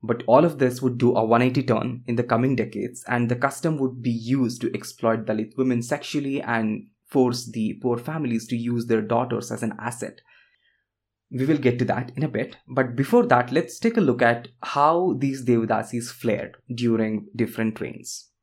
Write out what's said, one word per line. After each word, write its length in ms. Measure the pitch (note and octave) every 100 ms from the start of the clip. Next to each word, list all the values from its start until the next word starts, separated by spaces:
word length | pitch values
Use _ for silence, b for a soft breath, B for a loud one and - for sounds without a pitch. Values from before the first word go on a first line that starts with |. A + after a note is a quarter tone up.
but 200 | A2+ A2+ -
all 160 | B2
of 160 | E3 D3
this 220 | C3 B2
would 160 | C3 A#2+
do 180 | A#2+ -
a 80 |
one 180 | A2 A#2
eighty 220 | B2+ B2
turn 400 | B2 A2+ - B2 -
in 100 | A#2
the 60 |
coming 320 | A#2+ A2+ C3 B2+
decades, 500 | G#2 - G2+ - -
and 220 | B2 A#2
the 60 | A#2+
custom 420 | C3+ - E3+ D#3
would 240 | C3+ B2
be 100 | A#2+
used 500 | A#2 A2+ C3+ A#2+ A#2+
to 120 | A#2
exploit 520 | - - - A#2 A2+ G#2+
Dalit 300 | G#2+ A2 C3
women 240 | C3 A#2+
sexually 600 | A#2+ C#3+ - D3+ C#3+ C3+
and 460 | A2+ A#2 A2 G#2+ - _ _
force 440 | C#3 B2+ B2 A#2+
the 300 | A2+ A2 -
poor 160 | C3 A#2+
families 500 | A#2+ D#3 C#3+ A2+ -
to 100 | A#2+
use 300 | A#2+ A#2+ A#2
their 140 | A2+
daughters 480 | G#2+ A#2 B2 A2+ -
as 140 | A2
an 100 | A2+ G#2
asset. 400 | A2 A#2 - - b b b b b b b _ _ _ _
We 140 | B2+ C3+
will 120 | D3+
get 220 | B2+ A#2+
to 60 | A#2
that 260 | - B2 -
in 60 |
a 60 | D3
bit, 280 | A#2 B2 - _
but 280 | C3 B2+ A#2+
before 300 | C#3 A#3+ A#3+
that, 240 | B2 B2
let's 280 | C3+ E3+ -
take 180 | A3+ A3+
a 40 |
look 200 | E3 A#2+
at 280 | A#2+ A#2+ - _
how 540 | - C#3 D3 E3+ F#3 C3+
these 280 | C#3 C3+ B2
Devadasis 640 | A#2 A2+ A2 A2+ A#2+ A#2+
flared 460 | - A#2+ G2+ - - _
during 540 | A#2+ A#2+ A2+ A2 G#2+ - -
different 440 | A2+ - A2 A2
reigns. 500 | - - - - - _